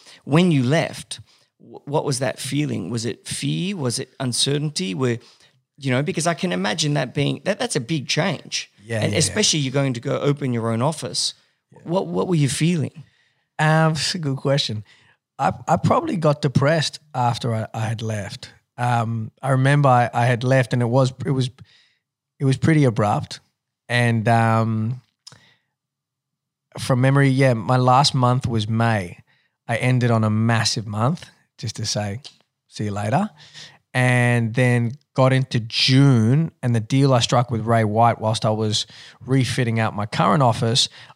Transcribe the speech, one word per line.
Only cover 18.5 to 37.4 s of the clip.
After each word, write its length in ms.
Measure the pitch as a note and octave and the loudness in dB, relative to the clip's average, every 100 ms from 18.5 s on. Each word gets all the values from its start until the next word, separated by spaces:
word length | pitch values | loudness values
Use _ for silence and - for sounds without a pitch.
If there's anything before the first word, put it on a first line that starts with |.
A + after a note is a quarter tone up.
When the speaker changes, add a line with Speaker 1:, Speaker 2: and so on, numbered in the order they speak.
| _ _ - | _ _ -6
Speaker 2:
Um, 520 | B2 A#2+ A2+ A2+ G#2+ - | -2 0 0 -4 -8 -6
I 80 | C3+ | 0
remember 380 | C3 C3+ D3 C#3+ | 2 4 4 6
I, 200 | B2 A#2+ | 4 4
I 100 | A#2+ | 2
had 180 | A#2+ B2 | 0 0
left 300 | B2+ C3 B2 | 2 2 2
and 80 | B2 | 0
it 60 | A#2+ | 2
was, 260 | B2+ C3 C3 - | 2 2 0 -4
it 60 | |
was, 180 | C3 C3 - - _ _ _ _ _ _ - | -2 -2 -6 -20 _ _ _ _ _ _ -4
it 80 | C3+ | -2
was 100 | C3+ | 2
pretty 280 | - D#3 | 2 4
abrupt. 560 | C3+ G#2+ G#2 C3+ - - _ _ _ _ - | 4 2 0 0 -4 -14 _ _ _ _ -4
And, 360 | A#2+ A#2+ A2+ G#2+ | 0 2 2 2
um, 760 | A#2 A2+ A2+ A2+ A2 A2 B2+ - _ - - _ _ _ _ _ _ _ _ _ _ _ _ _ - | 4 4 2 2 -2 -4 -6 -12 _ -20 -20 _ _ _ _ _ _ _ _ _ _ _ _ _ -8
from 220 | - B2+ | -2 2
memory, 280 | C3+ C#3 C#3 | 4 4 4
yeah, 260 | C3 C3+ | 4 4
my 220 | A#2 G#2+ B2+ | 2 2 2
last 380 | B2+ B2+ C#3 | 6 6 4
month 320 | C3+ B2 B2 A2+ | 2 2 2 0
was 220 | A2+ G#2 | -2 0
May. 500 | A2+ A#2 A2 F2 - _ _ _ _ - | 0 2 0 -4 -12 _ _ _ _ -6
I 120 | A#2 | -2
ended 340 | B2+ B2+ A#2+ | 0 2 2
on 100 | A2+ | 2
a 80 | A2 | 2
massive 560 | G#2+ A2+ A2+ G#2+ - G#2+ | 0 2 0 0 -4 -6
month 420 | G#2+ A#2+ F3 - _ _ - | -2 -2 -2 -8 _ _ -12
just 180 | A2+ - | -10 -8
to 100 | G#2+ | -6
say, 340 | G#2+ G#2 G#2+ - - _ _ _ | -4 -4 -8 -12 -20 _ _ _
"See 160 | - | -8
you 80 | G#2+ | -6
later." 380 | G2+ G#2+ C#3 G#3 - - - - - _ | -4 -2 -2 -2 -8 -20 -20 -20 -20 _
And 600 | B2+ B2+ B2 A#2+ A#2+ A2+ | 0 2 2 2 2 0
then 380 | A#2+ B2+ A#2+ A#2 C#3 _ | 0 2 2 0 -6 _
got 180 | - C3 | 0 2
into 260 | C3 C3 A#2+ | 2 0 -4
June, 920 | A2 - - C3 C#3 B2 A2 C#3+ E3 - | -4 -2 2 6 6 6 4 2 0 -4
and 140 | B2 A#2 | -2 -2
the 40 | |
deal 320 | G#2+ C3+ C#3 | 0 2 4
I 40 | B2 | 4
struck 320 | - B2 | 2 0